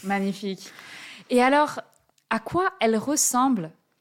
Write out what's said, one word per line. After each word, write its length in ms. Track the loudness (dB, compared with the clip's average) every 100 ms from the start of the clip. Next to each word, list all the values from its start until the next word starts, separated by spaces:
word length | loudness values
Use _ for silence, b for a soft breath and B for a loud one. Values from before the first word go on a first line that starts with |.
Magnifique. 680 | -4 -2 -2 -4 -8 -8 -12 B B B B B 0
Et 120 | 2
alors, 380 | 4 4 2 -2 -14 _ _ _ _
à 100 | -6
quoi 300 | -2 -2 -2 0
elle 160 | 0 2
ressemble 760 | 0 0 0 2 2 2 -2 -12 _ _